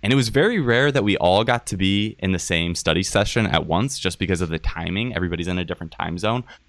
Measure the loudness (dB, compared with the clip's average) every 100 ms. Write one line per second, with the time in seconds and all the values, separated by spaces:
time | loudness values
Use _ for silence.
0 | 2 2 2 2 2 2 2 4 4 2
1 | 2 2 4 4 2 -2 -2 0 2 2
2 | -2 -2 -2 -2 0 0 0 -2 0 0
3 | 2 0 0 0 0 0 0 0 0 -2
4 | -6 -4 -2 0 -2 -2 -4 -4 -6 -4
5 | -4 -2 -4 -2 -4 -4 -4 -8 -10 -8
6 | -6 -4 -2 -2 -6 -16